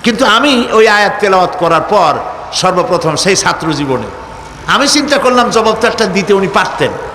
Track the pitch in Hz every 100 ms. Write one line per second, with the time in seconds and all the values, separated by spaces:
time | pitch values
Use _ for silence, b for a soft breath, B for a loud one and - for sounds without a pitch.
0 | 226 226 247 214 285 254 240 220 220 208
1 | 202 - 202 190 175 - 170 165 156 208
2 | 165 135 - - - - 185 180 175 175
3 | 160 147 190 185 175 165 160 143 143 127
4 | 107 - - - - - - 202 277 294
5 | 262 277 254 247 233 226 220 220 233 -
6 | 214 185 196 196 190 208 185 - 131 92
7 | -